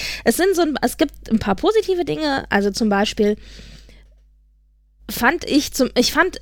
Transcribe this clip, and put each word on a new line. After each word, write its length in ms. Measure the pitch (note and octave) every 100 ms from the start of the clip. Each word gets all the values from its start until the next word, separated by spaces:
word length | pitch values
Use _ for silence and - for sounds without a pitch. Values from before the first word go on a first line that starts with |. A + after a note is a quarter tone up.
| - - -
Es 100 | A#3
sind 200 | F#4 F4
so 80 |
ein, 160 | E4 C#4
es 160 | - -
gibt 320 | D4+ - -
ein 80 | A3
paar 160 | -
positive 520 | G3 E4 A4 G4 F4+ C#4+
Dinge, 400 | D4+ D4+ C4+ -
also 220 | - G3+
zum 180 | G3 A3
Beispiel 460 | G3+ G#3 - G#3 G#3 - - - - - - - - _ _ _ _ _ _ _ _ -
fand 380 | - A#3 E4+ -
ich 280 | D4 -
zum, 180 | - B3+ -
ich 160 | -
fand, 300 | D4 F4+ -